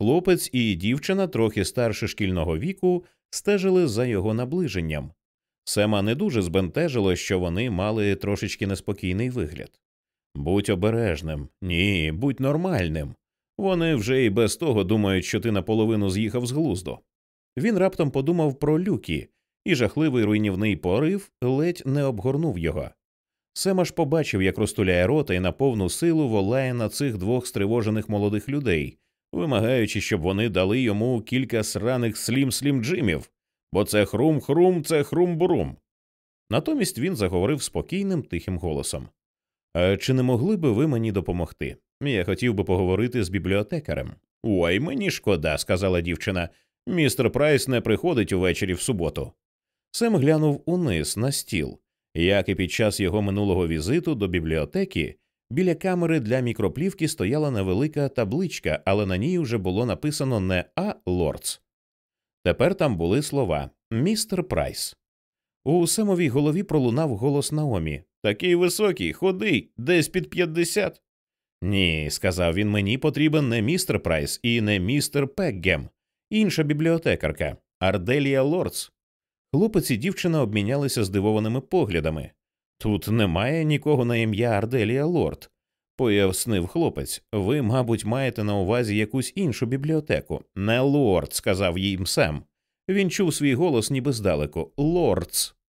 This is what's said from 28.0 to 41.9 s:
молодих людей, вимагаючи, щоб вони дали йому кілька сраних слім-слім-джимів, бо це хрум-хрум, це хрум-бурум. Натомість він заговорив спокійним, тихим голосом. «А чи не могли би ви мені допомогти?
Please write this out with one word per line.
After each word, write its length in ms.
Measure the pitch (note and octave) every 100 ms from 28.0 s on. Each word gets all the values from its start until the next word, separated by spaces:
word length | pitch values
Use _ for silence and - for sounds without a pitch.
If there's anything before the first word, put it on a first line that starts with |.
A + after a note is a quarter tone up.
| G#2
молодих 400 | G#2 G2+ G#2 -
людей, 500 | C#3+ B2 E2 C#2 - _ _ -
вимагаючи, 680 | - D#3+ A2 A2+ C3 G#2+ G#2
щоб 200 | - G2+
вони 280 | E2+ G2 A#2
дали 320 | F2+ F#2+ A#2+
йому 400 | B2 G2+ A#2+ A#2+
кілька 420 | - B2+ B2 A2+
сраних 540 | G#2+ G2+ A2+ B2+ A#2 -
слім-слім-джимів, 1120 | - B2+ C3+ - C#3+ C3+ A2+ F#3 A2+ D2 - _ _ _ -
бо 120 | F2
це 200 | G2+ G#2+
хрум-хрум, 800 | G2+ G#2 D#3 D3+ - D#3 F3+ F3
це 180 | D3 D#3+
хрум-бурум. 720 | C#3+ D#3+ F3+ D#3+ F3+ D3 D2 - _ _ _ _ _ _ -
Натомість 480 | A2+ - D4 F#3 -
він 180 | E3+ C3
заговорив 460 | F#2 F2+ G2+ D3+
спокійним, 600 | - E2+ - F#3 G3 E3+
тихим 360 | - E2+ - F2+
голосом. 500 | E2+ D2 - D2 G#1 _ _ _ _ _ _
«А 220 | E2+ F#2 G2
чи 180 | -
не 80 | C3
могли 340 | B2+ A#2 E3 G#3
би 160 | D3+
ви 140 | G#2 D#3+
мені 260 | A#2+ A2+
допомогти? 640 | F#2+ E2+ F2 E2 - C#2 - _